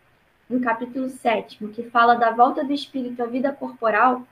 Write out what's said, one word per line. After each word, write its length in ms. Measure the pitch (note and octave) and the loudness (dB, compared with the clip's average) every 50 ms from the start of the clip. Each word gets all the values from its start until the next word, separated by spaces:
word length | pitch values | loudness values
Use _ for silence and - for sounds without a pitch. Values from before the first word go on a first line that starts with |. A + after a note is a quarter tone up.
| _ _ _ _ _ _ _ _ _ - | _ _ _ _ _ _ _ _ _ -4
no 100 | A#3 B3+ | -4 -2
capítulo 480 | B3 A#3 A3 - B3+ A#3+ A#3+ C4+ C4 C4 | 0 0 -2 -2 -4 -8 -6 -6 -8 -8
sétimo, 600 | B3+ - - B3 B3 G3 F#3+ - - - G#3+ G#3 | -8 -4 -2 0 0 0 -2 -8 -14 -12 -12 -12
que 140 | - A#3 A#3 | -10 -10 -10
fala 300 | - - A#3+ A#3 A#3+ A#3+ | -4 2 4 4 4 4
da 160 | A#3 A#3+ A3+ | 4 2 0
volta 320 | A3 A#3 B3 C#4 D4+ D#4 D4 | 4 4 4 4 4 0 -2
do 120 | C4+ C#4+ | -2 -2
espírito 480 | C#4 - - - C4+ A#3+ A#3+ A#3+ B3 A#3+ | -4 -4 -6 -8 -8 -6 -6 -6 -6 -6
à 40 | |
vida 240 | A3+ A#3+ C4 B3 C4+ C#4+ | -4 -4 -4 -4 -4 -4
corporal, 720 | - C4 B3+ - - A3+ A3 G#3 G#3 A#3+ B3+ B3+ B3 - _ | -6 -10 -12 -10 -4 -2 0 2 4 4 4 2 0 -6 _